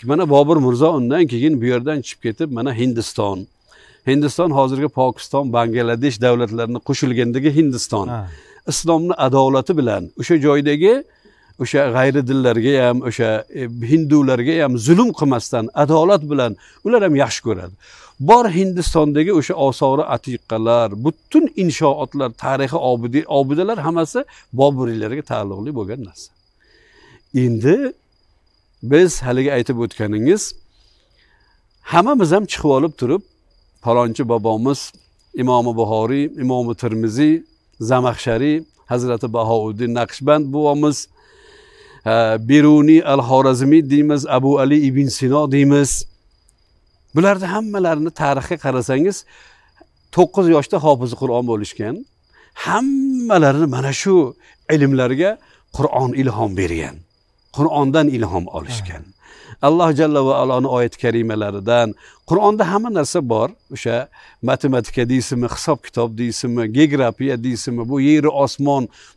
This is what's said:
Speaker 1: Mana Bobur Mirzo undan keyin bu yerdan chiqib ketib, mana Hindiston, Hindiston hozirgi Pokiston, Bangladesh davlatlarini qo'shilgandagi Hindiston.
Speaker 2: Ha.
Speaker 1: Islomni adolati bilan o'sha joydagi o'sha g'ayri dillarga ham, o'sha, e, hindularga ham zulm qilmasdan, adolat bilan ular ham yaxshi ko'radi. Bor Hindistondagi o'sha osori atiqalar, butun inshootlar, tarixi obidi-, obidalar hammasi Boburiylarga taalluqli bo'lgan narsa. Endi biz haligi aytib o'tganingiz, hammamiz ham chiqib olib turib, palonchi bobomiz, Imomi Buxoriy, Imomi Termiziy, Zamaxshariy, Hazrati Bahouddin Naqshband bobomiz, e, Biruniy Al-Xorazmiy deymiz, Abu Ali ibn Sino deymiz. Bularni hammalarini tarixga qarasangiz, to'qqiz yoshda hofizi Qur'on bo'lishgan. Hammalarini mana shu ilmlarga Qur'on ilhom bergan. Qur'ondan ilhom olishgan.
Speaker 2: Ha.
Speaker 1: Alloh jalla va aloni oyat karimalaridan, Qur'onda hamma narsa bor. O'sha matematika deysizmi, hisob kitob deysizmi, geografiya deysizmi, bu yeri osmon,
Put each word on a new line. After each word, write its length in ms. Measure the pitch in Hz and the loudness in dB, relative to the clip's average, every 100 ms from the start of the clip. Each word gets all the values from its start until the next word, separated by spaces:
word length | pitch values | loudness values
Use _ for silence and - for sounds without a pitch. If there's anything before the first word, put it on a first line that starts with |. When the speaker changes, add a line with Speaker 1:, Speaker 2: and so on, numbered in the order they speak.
| 117 | -2
Speaker 1:
Mana 180 | 151 170 | -2 4
Bobur 280 | 143 147 160 | 4 4 4
Mirzo 320 | 127 120 156 | 2 2 2
undan 300 | 156 120 160 156 | 2 0 0 0
keyin 260 | 120 151 139 | 0 0 0
bu 100 | 120 | 0
yerdan 320 | 123 131 151 | -2 -2 -6
chiqib 200 | - - | -8 -8
ketib, 280 | 117 110 160 | -8 -6 -6
mana 200 | 117 135 120 | -6 -6 -2
Hindiston, 640 | 127 117 107 - 101 95 - _ _ _ _ _ - | -2 -2 -4 -4 -4 -6 -10 _ _ _ _ _ -2
Hindiston 440 | 143 147 - 170 | 0 0 0 0
hozirgi 360 | 139 131 135 147 | 2 0 0 -4
Pokiston, 640 | - 131 - - 143 135 | -2 -2 -4 -6 -4 -2
Bangladesh 640 | 117 117 117 117 117 139 107 | -2 0 0 -2 -2 -2 0
davlatlarini 580 | 123 120 117 113 117 123 - | 0 2 0 -4 -6 -6 -6
qo'shilgandagi 600 | 135 135 120 120 127 147 143 | -2 -2 0 -2 0 0 2
Hindiston. 520 | 151 120 - 107 98 | 0 -2 -4 -6 -4
Speaker 2:
Ha. 120 | 117 92 78 - - - | -8 -10 -16 -20 -14 -8
Speaker 1:
Islomni 460 | 139 165 160 175 | -4 0 0 0
adolati 600 | 170 135 135 135 135 131 165 | 0 2 2 4 2 0 0
bilan 260 | 131 101 87 - | 0 -2 -6 -8
o'sha 180 | - 165 | 0 2
joydagi 560 | 143 147 143 147 190 262 - _ _ _ _ - | 4 2 0 2 2 2 -2 _ _ _ _ -10
o'sha 220 | 123 143 143 | -2 0 0
g'ayri 280 | 123 135 139 123 | 2 2 0 0
dillarga 460 | 135 123 113 120 139 | 0 2 2 2 2
ham, 200 | 123 123 | 2 0
o'sha, 280 | 127 - 113 110 - | -4 -2 -2 -2 -6
e, 140 | - 123 120 117 | -10 -10 -8 0
hindularga 680 | 160 151 147 135 127 127 165 | 2 4 2 4 2 0 0
ham 160 | 143 123 | 0 0
zulm 320 | 110 175 240 | 4 4 4
qilmasdan, 520 | - 143 120 - 120 113 | 0 0 0 -2 -4 -2
adolat 500 | - 143 160 170 196 147 | 0 2 4 4 2 0
bilan 220 | 143 120 101 _ _ 202 | -2 -2 -4 _ _ 0
ular 160 | 240 | 2
ham 140 | 190 143 | 4 2
yaxshi 260 | 123 - | 0 -2
ko'radi. 320 | 117 92 90 95 - - - - | -6 -6 -8 -18 -20 -20 -20 -2
Bor 260 | 139 240 226 | 4 4 4
Hindistondagi 840 | 165 190 180 160 160 151 147 165 | 0 -2 -2 -2 0 2 2 2
o'sha 200 | 175 135 165 | 0 0 0
osori 480 | 139 123 139 135 | -2 0 0 0
atiqalar, 840 | 156 123 - 120 - 110 113 120 113 101 | -2 -6 -6 -12 -6 -2 2 2 0 -4
butun 500 | 139 - _ 302 311 - | -6 -6 _ 2 2 0
inshootlar, 760 | 175 131 151 151 139 143 127 | -4 0 0 0 -4 -6 -6
tarixi 440 | 113 135 135 131 156 | -6 -4 -2 -2 -2
obidi-, 480 | 127 123 117 135 - | -2 -2 -2 -4 0
obidalar 500 | 139 135 147 190 226 | 0 0 0 -2 -4
hammasi 420 | 151 170 160 - - - _ | -4 -2 -2 -4 -8 -12 _
Boburiylarga 680 | 120 143 131 123 113 107 139 - | 0 2 2 -4 -4 -6 -8 -8
taalluqli 400 | 113 101 95 120 135 | -6 -6 -8 -8 -8
bo'lgan 240 | 98 127 160 | -8 -10 -14
narsa. 240 | - - _ _ _ _ _ _ _ _ - _ | -18 -20 _ _ _ _ _ _ _ _ -20 _
Endi 420 | 127 123 113 123 220 277 - _ _ _ _ _ _ _ _ | -2 0 2 2 2 0 -8 _ _ _ _ _ _ _ _
biz 280 | 117 147 180 - | 2 4 4 0
haligi 300 | 127 127 135 | -4 -2 0
aytib 240 | 131 120 120 | 0 -2 -2
o'tganingiz, 640 | 117 - 107 107 127 202 - - - _ _ _ _ _ _ _ _ _ _ _ - | -4 -6 -4 0 2 0 -2 -14 -20 _ _ _ _ _ _ _ _ _ _ _ -2
hammamiz 440 | 170 220 277 165 | 0 2 2 2
ham 140 | 190 196 | 2 -2
chiqib 260 | - 151 135 | -2 0 2
olib 160 | 160 - | 0 -2
turib, 260 | 123 185 - _ _ _ _ _ | -2 -2 -6 _ _ _ _ _
palonchi 400 | 120 120 120 113 123 | 0 2 0 -2 -2
bobomiz, 500 | 117 110 110 127 139 - - _ _ _ | -2 0 -2 -2 -4 -8 -20 _ _ _
Imomi 400 | - 127 123 120 113 | -4 0 2 0 0
Buxoriy, 480 | 107 110 113 139 147 143 | 0 0 -2 -2 -4 -4
Imomi 320 | 127 127 120 113 | -4 -2 -4 -4
Termiziy, 600 | 120 110 113 113 151 160 - _ _ - | -6 -4 -4 2 2 2 -2 _ _ -8
Zamaxshariy, 840 | 113 127 127 110 123 117 143 156 160 _ - | -2 0 0 -2 -2 -2 0 -2 -6 _ -6
Hazrati 420 | 123 127 117 123 | -4 -2 -4 -4
Bahouddin 580 | 117 110 113 107 104 120 120 | -2 0 0 -2 -4 -4 -2
Naqshband 500 | 117 - 131 151 143 | -4 -4 0 2 0
bobomiz, 540 | 143 151 147 147 143 - _ _ _ _ - - - - - 110 | -2 0 2 0 -2 -8 _ _ _ _ -20 -20 -20 -20 -8 0
e, 80 | 113 110 110 | 2 2 0
Biruniy 640 | 113 147 147 151 151 160 | 4 6 8 6 8 6
Al-Xorazmiy 840 | 156 139 120 135 135 127 135 160 139 | 4 0 2 4 4 2 4 4 4
deymiz, 320 | 143 147 147 151 | 2 2 0 0
Abu 340 | 127 135 139 | 0 2 2
Ali 180 | 135 151 139 | 2 2 2
ibn 220 | 131 139 | 0 -2
Sino 440 | - 131 143 156 | -2 0 0 2
deymiz. 400 | 139 139 143 135 - - - _ _ _ _ _ _ _ _ _ 147 | 2 4 4 2 -2 -10 -18 _ _ _ _ _ _ _ _ _ 0
Bularni 300 | 196 190 185 | 2 2 -2
hammalarini 640 | 196 220 202 180 151 160 | -4 -4 -2 -2 0 -4
tarixga 460 | - 147 135 - 160 | -2 -2 -2 -4 -6
qarasangiz, 600 | 139 127 120 131 180 196 - - - _ _ _ _ _ _ | -4 -2 -2 0 0 -2 -12 -20 -20 _ _ _ _ _ _
to'qqiz 320 | - 180 202 175 | 2 2 2 4
yoshda 280 | 151 139 190 | 4 2 0
hofizi 380 | 151 135 120 113 | 2 2 -2 -4
Qur'on 300 | 131 120 123 | -2 -2 -2
bo'lishgan. 480 | 110 104 - 107 180 277 _ _ _ _ - | -2 -4 -8 -8 -10 -14 _ _ _ _ -12
Hammalarini 1080 | - 196 269 277 269 262 233 190 147 139 160 127 | -4 -2 0 -2 -2 -2 0 2 4 2 0 -2
mana 180 | 139 | -4
shu 220 | 131 196 185 131 - _ _ - | -4 2 2 2 -4 _ _ -2
ilmlarga 640 | 156 139 131 123 131 185 220 _ _ _ | 2 2 2 0 0 -2 -2 _ _ _
Qur'on 380 | - 139 - 123 | -4 -2 -2 -2
ilhom 380 | 123 131 110 110 92 | -2 -2 -2 -4 -2
bergan. 380 | 90 82 67 78 - _ _ _ _ | -4 -4 -8 -14 -20 _ _ _ _
Qur'ondan 540 | - 156 147 135 156 147 | -4 -2 0 2 2 2
ilhom 380 | 123 104 90 87 | 0 -2 -4 -6
olishgan. 560 | 82 76 117 90 78 | -8 -10 -10 -10 -14
Speaker 2:
Ha. 180 | - _ _ - - - | -18 _ _ -20 -20 -2
Speaker 1:
Alloh 280 | 139 170 165 147 | 2 4 2 2
jalla 300 | 156 147 131 | 2 2 2
va 100 | 135 | 0
aloni 320 | 131 127 135 | 0 0 0
oyat 300 | 127 120 - | -2 -2 -2
karimalaridan, 960 | 120 113 113 107 104 101 98 120 113 - - _ - | -2 0 -2 -4 -6 -6 0 2 0 -4 -18 _ -2
Qur'onda 360 | 170 208 214 175 | 2 2 2 0
hamma 220 | 196 233 | -2 -2
narsa 360 | 196 143 180 127 | -4 -2 -2 -2
bor. 200 | 110 127 - - | -2 -2 -6 -18
O'sha 360 | 110 117 117 139 _ - _ | -10 -4 -4 -6 _ -20 _
matematika 680 | 123 127 143 123 110 - 120 | -4 -2 0 -2 -2 -4 -2
deysizmi, 380 | 127 - 123 123 | -2 -2 -4 -4
hisob 320 | - - 143 | -4 -4 -4
kitob 340 | - - 117 110 | -4 -4 -4 -4
deysizmi, 460 | 120 110 127 120 113 | -6 -6 -4 -4 -2
geografiya 680 | 123 151 139 120 - 135 123 | 2 2 2 -2 -2 -4 -4
deysizmi, 460 | 123 113 - 120 117 | -4 -6 -6 -6 -4
bu 120 | 139 | 0
yeri 280 | 139 151 147 | 2 2 2
osmon, 540 | 139 135 - 143 139 120 - - | 0 -2 -2 -2 0 -2 -10 -12